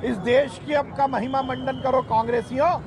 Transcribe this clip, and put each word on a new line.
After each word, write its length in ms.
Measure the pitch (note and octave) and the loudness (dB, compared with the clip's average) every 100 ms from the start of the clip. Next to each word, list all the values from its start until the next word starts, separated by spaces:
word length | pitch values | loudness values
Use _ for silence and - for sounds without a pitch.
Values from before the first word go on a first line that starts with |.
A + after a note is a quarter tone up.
इस 120 | A#3 A3 | -2 -2
देश 440 | F#3 B3 C#4+ - C4+ | 2 4 2 -4 -2
की 80 | |
अब 200 | D4 C#4+ - | -2 -2 0
का 100 | C#4 | 0
महिमा 360 | B3+ A#3+ C4+ | 0 -2 -2
मंडन 300 | C4 B3+ C4 | -2 -4 -4
करो 300 | C4 C4 B3+ | -2 0 0
कांग्रेसियों। 800 | B3 A3 A3+ A#3+ - B3+ D#4+ E4 | 2 0 2 0 -2 0 2 2